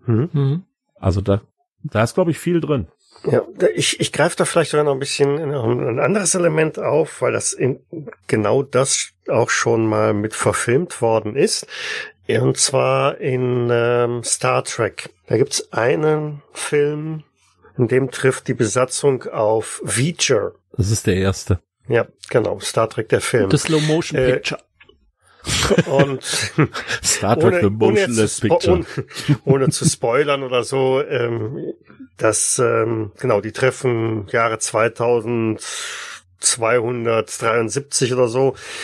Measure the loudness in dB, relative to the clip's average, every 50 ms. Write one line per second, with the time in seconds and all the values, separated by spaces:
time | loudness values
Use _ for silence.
0 | -2 0 2 2 2 0 0 0 0 0 0 -2 -6 _ _ _ _ _ _ -2
1 | -2 0 0 0 2 0 0 0 -2 _ _ _ _ _ _ _ -12 -4 0 0
2 | 0 2 2 0 0 0 0 -2 -2 0 0 0 0 0 -2 -2 -2 -6 _ _
3 | _ _ _ -6 -2 0 2 0 0 -2 -4 0 0 2 2 2 -2 -2 -2 -2
4 | -4 -2 0 0 0 0 2 0 -2 0 2 0 0 2 2 2 2 2 0 0
5 | -2 -4 0 2 2 2 2 0 -2 -2 -2 0 0 0 0 0 0 -2 0 0
6 | 2 2 2 2 0 0 0 2 2 2 2 2 0 0 -2 -4 -2 0 2 2
7 | 0 -2 -4 -2 -2 0 0 0 -2 -4 -4 0 0 -2 -2 -4 _ -14 -14 -14
8 | -14 -14 -18 _ -4 -2 0 0 2 2 2 0 0 0 0 0 0 0 -2 -4
9 | -6 -8 _ _ -6 0 2 2 2 2 0 -2 0 2 2 2 2 2 2 2
10 | 2 2 0 0 -2 -4 -4 -2 0 0 0 0 0 0 2 0 0 -2 -4 -2
11 | 0 2 2 2 0 -2 0 0 0 0 0 -4 -8 -12 -14 -12 -10 -8 -8 -8
12 | -10 -12 -16 _ -4 -2 0 2 2 0 0 0 -2 0 2 2 2 2 2 2
13 | 2 0 -2 -2 -4 -2 -2 0 0 0 0 0 2 2 2 2 2 2 2 2
14 | 2 0 -2 -4 -4 -6 -4 -2 0 0 0 0 -2 -4 -4 -2 -2 -2 -2 -8
15 | -16 -16 _ _ _ -2 2 2 2 0 -2 -6 -6 -4 -2 0 0 2 2 2
16 | 2 0 0 0 -2 -6 -8 -10 _ _ -14 -12 -6 -2 0 2 2 0 -2 -4
17 | -6 -6 -8 -8 -10 _ _ _ _ _ _ _ _ -10 -2 -2 0 2 4 2
18 | 2 0 -4 0 0 0 0 0 -4 -4 0 0 0 2 2 0 0 0 -2 0
19 | 2 2 0 0 -4 -6 -2 0 2 2 2 0 0 -4 -10 -10 -6 -4 -2 0
20 | 0 0 0 -2 0 2 2 2 0 -4 -8 _ _ _ -2 -2 0 2 2 0
21 | 2 0 2 2 2 0 0 -2 0 -2 -2 -2 _ _ _ _ -6 0 0 0
22 | 0 0 _ -20 -10 0 0 0 0 0 -4 -4 -6 -4 0 0 0 0 -2 -6
23 | -2 0 0 0 0 0 2 2 2 4 2 0 2 0 0 0 2 2 0 0
24 | 0 -2 -2 0 2 2 0 0 -2 -6 -8 -8 _ _ _ _ -20 _ _ _
25 | _ _ _ _ _ _ _ _ -8 -4 -2 -2 0 2 2 2 2 2 2 2
26 | 2 2 0 -6 -6 -6 -6 -4 -4 -4 0 0 0 0 0 -10 -8 -6 -8 -4
27 | -2 -2 -2 0 2 0 2 4 4 4 4 4 2 2 2 4 2 4 4 4
28 | 2 2 2 2 2 2 0 -2 2 2 2 4 4 2 2 2 0 -4 -8 -10
29 | -10 -10 -12 -8 0 0 0 0 4 2 2 4 4 2 0 2 0 -2 0 0
30 | 0 0 2 2 2 2 0 -2 -2 -2 -2 -2 0 0 0 0 2 2 2 0
31 | 0 -2 -2 -2 0 -2 -2 -4 -4 -6 -6 -8 -8 -8 -10 _ _ _ -20 -20
32 | -20 -18 _ 0 0 0 2 2 -2 -2 0 0 0 2 2 0 0 0 -2 -4
33 | -4 -8 -8 -6 0 0 0 0 0 -4 -4 0 0 0 0 0 -2 -2 0 0
34 | 0 -2 -2 -4 -6 -2 0 0 0 0 0 -2 -4 -2 0 2 2 2 0 0
35 | 0 2 2 0 0 -2 -2 0 0 -2 -2 -4 -6 -10 -10 -10 -10 -10 -12 -12
36 | -14 -14 -16 -18 _ _ _ -4 -2 -2 0 0 0 2 2 2 0 -2 -4 -2
37 | -2 0 0 0 -2 -4 -6 -4 -2 0 0 0 0 0 -4 -6 -6 -4 -2 -2
38 | 0 0 2 2 2 2 2 2 0 0 0 -4 -14 -14 -12 -10